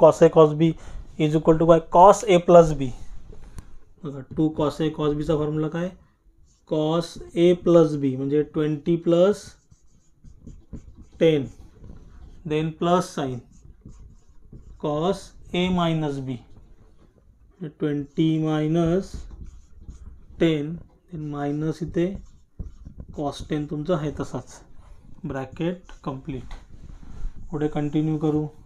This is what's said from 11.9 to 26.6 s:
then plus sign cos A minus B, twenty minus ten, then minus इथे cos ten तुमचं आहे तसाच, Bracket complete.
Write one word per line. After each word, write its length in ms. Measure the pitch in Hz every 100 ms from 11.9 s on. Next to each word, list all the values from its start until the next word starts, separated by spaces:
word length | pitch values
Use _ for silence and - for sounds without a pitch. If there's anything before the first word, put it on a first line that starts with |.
| - - - - - 156
then 220 | 151 160 156
plus 300 | 170 180 -
sign 240 | - 135 123 - - - - - - - - - - - - - -
cos 400 | 156 151 175 196 - - -
A 140 | 175 180
minus 460 | 180 170 160 151 139
B, 140 | 131 123 - - - - - - - _ _ _ _ - 160
twenty 580 | - 151 147 139 - 160 156
minus 680 | 156 156 156 170 165 180 190 - - - - - - - - - - - - -
ten, 360 | 170 156 147 170 - _ _
then 180 | 165 151
minus 480 | 143 143 147 160 156
इथे 220 | 156 170 180 196 - - _ - - - - - - -
cos 240 | 147 - -
ten 160 | 151 147
तुमचं 300 | 151 147 170
आहे 160 | 151 -
तसाच, 400 | 135 123 - - - - - - - -
Bracket 680 | 151 135 131 - 170 180 - -
complete. 500 | 139 131 147 131 - -